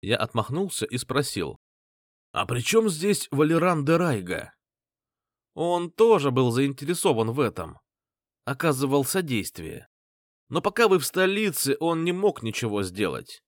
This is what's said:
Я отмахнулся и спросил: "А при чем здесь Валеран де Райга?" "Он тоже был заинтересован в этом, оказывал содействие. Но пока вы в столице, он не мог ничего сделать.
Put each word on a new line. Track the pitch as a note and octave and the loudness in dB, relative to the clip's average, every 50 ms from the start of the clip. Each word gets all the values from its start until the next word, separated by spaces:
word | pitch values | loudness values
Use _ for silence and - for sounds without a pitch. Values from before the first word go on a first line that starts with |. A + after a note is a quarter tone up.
Я | - F#2 A2 | -2 -2 -2
отмахнулся | F#2+ F#2 - - A2+ A2 - B2+ E3 G3 F#3+ - - - | -2 -2 -4 -2 -4 -4 -4 -4 -4 -4 -4 -4 -6 -8
и | - - B2 | -6 -6 -8
спросил: | - _ B2 C3+ D3 - - G#2 E2+ C#2+ - - _ _ _ _ _ _ _ _ _ _ _ _ _ _ _ | -6 _ -4 -2 -2 -2 -4 -6 -6 -6 -8 -14 _ _ _ _ _ _ _ _ _ _ _ _ _ _ _
"А | - - | -8 -6
при | - A#2 B2 | -4 -4 -4
чем | A#2+ - - A3+ A3+ G#3+ | -2 2 2 2 2 2
здесь | F3 D3+ E3 G3+ G3+ - - - | -2 -2 0 0 0 0 -2 -6
Валеран | - C#3 D#3 D3+ E3 E3 D#3+ F#3 F3 D#3 C#3+ | 0 0 2 2 4 2 2 2 0 0 2
де | C#3+ E3 | 2 2
Райга?" | E3+ F3+ E3+ C3+ G#2 F#2 F2 F2+ D#2+ - - _ _ _ _ _ _ _ _ _ _ _ _ _ _ _ _ _ _ _ _ _ | 2 2 0 0 -2 -4 -6 -6 -8 -8 -12 _ _ _ _ _ _ _ _ _ _ _ _ _ _ _ _ _ _ _ _ _
"Он | - D#3 E3+ F3 F3 F3 E3+ | -4 -2 -2 0 -2 -2 -4
тоже | _ - A3 A#3 A3+ F#3 C#3 C#3+ | _ 4 6 6 6 6 4 2
был | B2+ B2+ C3 B2 | 2 4 2 4
заинтересован | A2+ B2 C#3 C#3 C3+ C3+ C#3+ C#3+ F3+ E3+ - G3 C#3+ A2 A2+ A2 | 4 2 0 0 -2 -6 -4 -4 -4 0 2 2 4 4 2 0
в | A#2 C#3 | 0 0
этом, | C#3+ A2 - - E2+ D#2+ D#2 - _ _ _ _ _ _ _ _ _ _ _ _ _ | 0 -2 -2 -6 -10 -10 -12 -18 _ _ _ _ _ _ _ _ _ _ _ _ _
оказывал | - C3+ C3 - E3+ C#3+ B2+ C#3 C#3 C3+ C#3+ C#3 | -8 -6 -2 0 0 2 2 0 2 2 2 2
содействие. | C3 - F#3+ F#3 D3+ B2+ G#2+ F#2+ - - - E2 D#2+ D2+ - - _ _ _ _ _ _ _ _ _ _ _ _ _ | 2 -2 -2 -2 0 -2 -2 -2 -4 -10 -12 -12 -12 -12 -14 -16 _ _ _ _ _ _ _ _ _ _ _ _ _
Но | B2+ D#3+ | -6 -2
пока | - G3+ G3 - A#3+ G#3+ | -2 -2 2 4 4 6
вы | F#3 D#3+ | 6 4
в | C3+ | 2
столице, | - - E3+ F#3 F#3+ G3 G#3 A3 G3+ D3 - - C3+ C#3 - | 0 0 2 2 2 2 0 -2 -2 -2 -2 -2 -2 -2 0
он | - E3+ E3+ E3 D#3+ | 0 -2 0 0 0
не | F3 F3+ | -2 -2
мог | F3+ G3 G#3 - - - | 0 0 0 0 0 -6
ничего | A2+ G#2 - A#2+ A2+ G#2 G#2 G2 | -6 -6 -4 -4 -4 -2 -2 -4
сделать. | F#2 F2 F#2+ G#2 F2+ C#2 A#1 G#1 - - - _ | -4 -4 -4 -4 -2 -2 -6 -10 -14 -20 -20 _